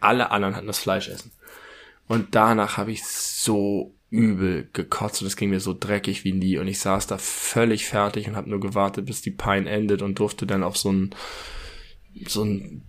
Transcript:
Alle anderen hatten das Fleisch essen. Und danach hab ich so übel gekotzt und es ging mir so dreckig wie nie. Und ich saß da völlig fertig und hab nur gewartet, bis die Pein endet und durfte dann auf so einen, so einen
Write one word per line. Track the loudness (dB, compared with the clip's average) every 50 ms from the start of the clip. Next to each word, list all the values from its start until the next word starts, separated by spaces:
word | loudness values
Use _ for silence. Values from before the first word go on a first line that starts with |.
Alle | 4 4 4 4 2 2
anderen | 2 0 0 0 -2
hatten | -4 -6
das | -6 -6 -2
Fleisch | 0 0 0 0 -2 -6
essen. | -10 -14 -16 -18 -20 _ -20 -20 -20 -20 -20 -20 -20 -20 -20 -20 -20 _ _
Und | 0 0 0 0 2 4
danach | 6 6 6 6 4 2 0 0
hab | -2 -4 -4
ich | -6 -6 -8
so | -8 -6 -6 -6 -4 -4 -2 0 2 2 2 2 2 0 -2 -2 -6 -10 _ _ _
übel | 2 4 4 4 4 2 2 0 0 -2 -4 -4 -6
gekotzt | -6 -4 -4 -4 -4 -2 -4 -4 -4
und | -4 -4
es | -4
ging | -2 0 0
mir | 0 0
so | 0 -2 -4 -4
dreckig | -2 -2 0 0 0 -2 -4 -2 -2
wie | 0
nie. | 0 2 2 2 2 2
Und | 0 -2
ich | -4 -2
saß | 0 0 0 0 0
da | -2 -4
völlig | -4 -4 -6 -4 -4 -4 0 2 4 4 4 4 2 0
fertig | 0 2 2 2 2 0 -2 -4 -4
und | -6
hab | -6 -4 -4
nur | -4 -2
gewartet, | -2 0 2 2 2 2 2 -2 -4
bis | -6 -6 -6
die | -6 -6
Pein | -6 -2 0 2 2 2 2
endet | 0 0 0 2 2 2 2
und | 2 -2 0 0
durfte | 0 0 0 -4 -2
dann | 0 0 0
auf | 0 0 0
so | 0 2 2
einen, | 4 4 2 0 -4 -8 -12 -12 -12 -12 -12 -12 -12 -12 -12 -12 -14 -16 -18 -18 -20 -20 -20 -20 -18 -14 -8
so | -4 -2 0
einen | 0 0 0 -2 -4 -8 -14 -16 -16